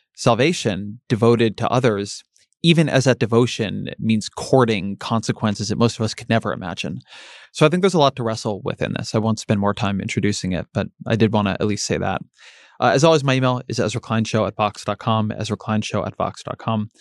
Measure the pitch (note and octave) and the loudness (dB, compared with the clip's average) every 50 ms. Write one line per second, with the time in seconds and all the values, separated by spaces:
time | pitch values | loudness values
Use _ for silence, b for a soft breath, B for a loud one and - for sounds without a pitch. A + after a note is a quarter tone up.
0 | b b b - - B2+ A#2 G#2 C3 E3 F3 - - A2+ F#2 F2+ G#2 G#2 G#2+ - | b b b -2 2 2 4 4 4 2 0 0 -2 -2 -2 -4 -6 -8 -12 -10
1 | _ - B2+ G2+ A2+ A#2 A#2+ A2+ A#2 A2+ F#2+ - A#2 - - B2+ B2 A#2+ G#2 G2+ | _ -2 0 2 4 4 6 6 4 2 0 -2 -2 0 0 2 2 2 2 0
2 | G2+ G2+ - - - _ _ b b b _ _ - E3 E3 E3 D#3+ C#3 - C3 | -4 -6 -8 -14 -18 _ _ b b b _ _ 2 4 4 4 4 4 4 2
3 | B2 C3+ A#2+ - B2 - A#2 A#2 B2+ A#2 - - A2+ F#2 F#2+ G2+ G2 - - - | 4 4 2 2 2 2 4 4 4 2 0 -4 -4 -4 -4 -6 -8 -8 -8 -4
4 | - A2 A2 G#2+ - - - - - - C#3 C3 B2 A2+ A2 G2 F2+ G2+ G2 - | 0 0 0 0 0 -4 -10 -10 -2 2 4 4 4 4 2 0 -2 -6 -8 -8
5 | - - A#2+ A2+ G#2 - A2+ - A#2 G#2+ G2 - G#2 G2 G2 - A#2+ A#2 - - | -4 -2 -2 -2 -2 -2 -4 -2 -2 -2 -2 -2 -4 -4 0 2 2 2 2 0
6 | A2+ G#2+ - - A#2 - A2+ A2+ - G#2 D2 - F#2+ F2 G2 - - D2+ E2+ B2+ | -4 -4 -4 -6 -4 -2 -2 0 0 -2 -6 -6 -8 -8 -8 -8 -6 -8 -8 -8
7 | - B B B B B B B B B B - D3+ D#3 E3 F3+ F#3 F#3+ E3+ E3+ | -12 B B B B B B B B B B 2 2 2 2 2 0 2 4 4
8 | C#3+ C3+ - - A#2+ A2 A2 - - A2+ G#2 F#2 - - - - D#2+ - - - | 4 4 2 0 -4 -4 -4 -4 -4 -6 -6 -4 -6 -8 -6 -4 -4 -4 -4 -6
9 | - - - A2 G#2+ A2 A2 - - - A2 G2+ G2+ G2+ G2+ - G#2 G2 G2 F#2 | -6 -4 -2 0 0 0 -2 -2 0 -2 0 0 2 0 0 0 -2 -2 -2 -2
10 | - - - G#2 F#2+ G#2 G#2 - - F#2 F2+ D#2+ - _ - G#2 F#2 - _ - | -4 -4 -4 -2 -2 -2 -2 -2 -4 -4 -4 -4 -4 _ -4 -4 -4 -6 _ -10
11 | - - A2+ G#2 A2+ G#2 A2+ G#2+ G2+ G2 F#2+ - G2 G#2+ G2+ - - - F#2+ D2+ | -4 -2 0 2 2 2 2 2 0 0 -2 -2 -2 -2 -2 -4 -4 -4 -4 -2
12 | F2+ G2 F2+ - - _ _ B B B B B B B B B A#2+ B2 G#2+ C3+ | -2 -4 -4 -6 -8 _ _ B B B B B B B B B 2 2 4 6
13 | D3+ E3 D#3+ D3 C3+ C#3 C3 C3 C3 B2+ B2+ B2 - - A#2 A#2+ - G#2+ - A#2 | 6 6 4 4 2 2 0 2 2 0 0 -2 -4 -6 -4 -2 -2 -2 -2 -4
14 | - - A2+ A2 A2 - - A2 G2+ G2 - - G#2+ G#2 - - - G#2+ G2+ - | -4 -2 -2 -2 0 0 0 0 0 0 0 -2 -2 -2 -2 -4 -8 -8 -6 -4
15 | - A#2+ A2 A2 G#2+ G#2 - - G#2+ G#2 G#2 - - - G#2+ G#2+ - - - G#2 | -2 0 0 2 0 -2 -4 -4 -6 -6 -6 -6 -4 -2 -2 -2 -2 -2 -4 -4
16 | - - - - F#2+ - - - - - - - - A2+ A2+ G#2+ G#2 G#2+ _ B | -4 -4 -4 -4 -4 -4 -6 -8 -12 -12 -10 -8 -4 -4 -2 -2 -4 -6 _ B